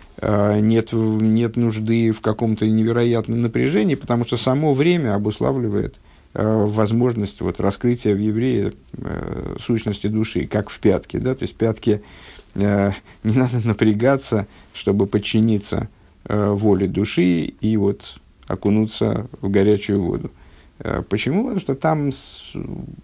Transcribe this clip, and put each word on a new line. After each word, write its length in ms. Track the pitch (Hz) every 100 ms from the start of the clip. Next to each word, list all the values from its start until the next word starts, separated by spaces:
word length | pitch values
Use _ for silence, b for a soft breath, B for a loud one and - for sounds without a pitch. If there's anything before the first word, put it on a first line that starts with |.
| b -
э, 400 | 104 101 104 104
нет 320 | 107 113 110
в-, 300 | 117 110 110
нет 340 | 110 110 117 117
нужды 540 | 117 110 110 117 113
в 100 | 110
каком-то 460 | - 107 113 107 110
невероятном 760 | 110 110 117 120 117 107 117
напряжении, 520 | 117 120 131 190 202
потому 300 | 135 - 120
что 120 | 117 120
само 380 | 131 131 156
время 400 | 131 165 175 123
обуславливает, 880 | 101 104 - 123 135 113 101 - - b b b
э, 300 | - 107 110 104
возможность 720 | 107 107 113 127 117 101 -
вот 200 | 95 -
раскрытия 520 | 101 - 120 120 107
в 60 | 101
еврее, 540 | 107 107 127 104 101 - - -
э, 580 | - - - - - -
сущности 480 | - 113 110 98 104
души, 400 | 107 110 - -
как 220 | 104 104
в 100 | -
пятке, 380 | 113 92 - -
да, 180 | 120 131
то 60 |
есть 120 | 113
в 20 | -
пятке, 460 | 113 110 120 104 B B B B B
э, 360 | 101 101 101 101 101 B B
не 140 | 107 120
надо 240 | 127 123
напрягаться, 840 | 113 104 110 104 123 139 - 110 - B B
чтобы 320 | - - 101 101
подчиниться, 800 | 104 - 110 113 104 - 110 110 b b _
э, 260 | - 104 104
воле 380 | 101 107 95 95
души 640 | 92 98 - 90 85 - -
и 160 | 110 107
вот 420 | 98 - - - - _ -
окунуться 800 | 98 101 107 107 - 113 110 117 -
в 100 | 101
горячую 500 | 98 101 104 - 101
воду. 300 | 90 - - b b b b -
Э, 240 | - - -
почему? 340 | 110 120 180
Потому 180 | 247 202
что 140 | -
там 380 | 135 160 156 143
с-, 420 | 131 - - - - - - - -